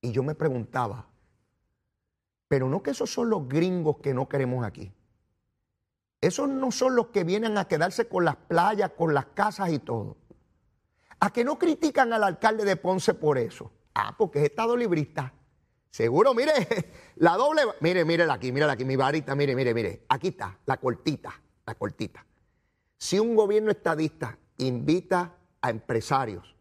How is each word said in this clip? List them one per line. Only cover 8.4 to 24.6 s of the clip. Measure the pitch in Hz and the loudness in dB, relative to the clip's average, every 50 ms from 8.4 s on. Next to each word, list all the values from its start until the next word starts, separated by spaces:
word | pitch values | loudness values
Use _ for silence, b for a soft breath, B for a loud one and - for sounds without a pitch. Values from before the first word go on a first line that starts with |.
| - _ 165 170 175 196 220 202 196 170 - | -6 _ 0 2 2 2 2 0 -2 -2 -2
con | - 170 165 151 | -2 0 2 2
las | 139 - | 0 0
casas | - - - 202 214 180 - 196 170 | -2 -2 -2 0 0 0 -2 -2 -2
y | 160 139 | -2 -2
todo. | - - 120 113 104 104 - _ _ _ - _ _ _ _ _ _ _ _ _ _ _ b b b b b b | -4 -6 -6 -6 -6 -10 -14 _ _ _ -20 _ _ _ _ _ _ _ _ _ _ _ b b b b b b
¿A | - 202 | -2 0
que | - 240 240 | 0 0 -2
no | 262 311 - | -2 0 0
critican | - 349 302 - - 302 - - 262 233 233 | 2 0 2 2 0 0 2 2 2 2 2
al | 214 202 | 2 0
alcalde | 196 170 - - 220 220 220 214 | 0 0 2 2 2 2 2 0
de | 196 190 | 0 0
Ponce | - - 180 185 190 - - - | 0 0 0 0 2 2 0 0
por | - - 151 143 | 2 2 0 2
eso?". | 131 117 - - - - - _ _ _ _ _ | 2 0 -4 -6 -12 -18 -18 _ _ _ _ _
"Ah, | - 104 104 - | -4 -4 -4 -2
porque | - 220 175 - 143 | -2 -2 0 0 0
es | 151 | 0
estado | 143 220 - 226 226 240 | 0 0 -2 -2 0 0
librista". | 247 240 214 175 156 147 - - - 135 131 - _ _ _ _ _ _ _ _ _ _ _ | 0 0 0 0 0 -2 -4 -6 -10 -10 -10 -12 _ _ _ _ _ _ _ _ _ _ _
Seguro, | - - 113 117 123 156 220 277 254 | -6 -2 0 2 4 6 6 6 4
mire, | 233 269 302 311 | 4 2 4 4
<laughs> | 269 185 - 233 202 - - - - - - _ | 2 2 0 -2 -4 -4 -8 -12 -20 -20 -20 _
la | - 151 170 175 | 4 4 4 4
doble, | 196 254 294 311 311 285 226 - - | 4 2 2 2 2 2 0 -2 -2
mire, | 143 165 180 180 165 | -2 0 2 2 2
mírela | 156 165 165 175 160 135 | 2 4 2 4 2 2
aquí, | 104 - 127 | -2 -2 -4
mírala | 123 139 151 151 135 | 0 2 2 2 0
aquí, | 110 127 | -2 -2
mi | 131 135 | -2 0
varita, | 131 135 131 151 160 147 139 135 | 2 2 2 0 -2 -4 -4 -2
mire, | 143 143 139 131 | 0 0 0 0
mire, | 127 135 123 113 | 0 0 0 0
mire. | 117 110 92 - - _ _ | 0 -2 -4 -6 -8 _ _
Aquí | - 117 - 185 | -2 0 0 -6
está, | - - 107 95 95 _ _ | -6 -6 -10 -10 -10 _ _
la | - 131 - | -4 -2 0
cortita, | - 127 120 - - 160 147 - - - - - _ _ _ _ _ | 0 -2 -4 -2 -2 -4 -4 -4 -8 -14 -18 -18 _ _ _ _ _
la | - 107 | -14 -10
cortita. | _ - 107 - - 110 101 _ - - _ _ _ _ _ _ _ _ _ _ _ _ _ _ | _ -8 -8 -6 -8 -10 -10 _ -18 -20 _ _ _ _ _ _ _ _ _ _ _ _ _ _
Si | _ - - 175 196 | _ -6 -2 0 2
un | 220 233 233 | 2 4 4
gobierno | 214 214 196 208 214 214 214 | 4 4 6 4 2 2 2
estadista | 208 - - 170 165 151 160 151 - - 135 113 - - _ _ _ | -2 0 0 -2 0 0 -2 -4 -4 -6 -10 -10 -10 -14 _ _ _
invita | - | -4